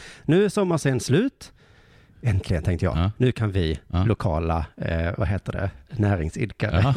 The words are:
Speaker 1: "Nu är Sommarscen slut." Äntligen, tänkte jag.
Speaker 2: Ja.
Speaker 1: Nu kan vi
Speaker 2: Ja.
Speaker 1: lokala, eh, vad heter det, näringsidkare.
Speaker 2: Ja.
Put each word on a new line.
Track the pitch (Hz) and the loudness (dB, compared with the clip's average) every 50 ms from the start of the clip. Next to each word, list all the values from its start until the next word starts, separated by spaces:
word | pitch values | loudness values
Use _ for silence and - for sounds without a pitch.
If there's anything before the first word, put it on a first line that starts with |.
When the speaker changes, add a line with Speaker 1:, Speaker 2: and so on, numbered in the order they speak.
| - - - - - | -20 -20 -20 -6 0
Speaker 1:
"Nu | - 156 185 214 | 2 4 4 4
är | 196 | 2
Sommarscen | - 208 196 180 165 - - 139 131 120 | 2 0 0 2 0 0 2 0 0 0
slut." | - - 127 180 254 277 - - - - - _ - _ - - - - - - - _ - - | 0 2 2 2 2 0 -2 -8 -20 -20 -20 _ -20 _ -20 -20 -20 -20 -20 -20 -20 _ -12 -4
Äntligen, | - 120 95 92 - - 95 78 - | -2 0 0 0 0 -2 -2 0 0
tänkte | - 90 78 98 | 0 0 0 0
jag. | 90 - | 0 0
Speaker 2:
Ja. | 80 87 101 - | 0 0 0 0
Speaker 1:
Nu | - 123 127 | 0 0 0
kan | 117 - 113 104 | 0 0 -2 -2
vi | 92 98 85 78 80 - - | 0 0 0 0 -2 -4 -6
Speaker 2:
Ja. | - - 92 95 | -4 -2 0 2
Speaker 1:
lokala, | 113 104 - - 95 78 80 82 82 82 82 78 - - | 2 0 0 0 -2 0 0 0 0 -2 -2 -2 -6 -8
eh, | - - - 80 82 82 87 - | -8 -6 -4 -2 -2 -2 -2 -2
vad | - 98 | -2 -2
heter | 85 98 90 - - - | -2 -2 -4 -4 -6 -6
det, | 82 92 95 - - - - | -4 -4 -6 -6 -10 -18 -8
näringsidkare. | - 110 104 101 101 85 78 82 - - 113 98 - - - 101 95 - 123 | -2 0 2 2 2 0 -2 -4 -4 -4 -6 -6 -6 -4 -4 0 2 2 4
Speaker 2:
Ja. | 139 131 | 4 2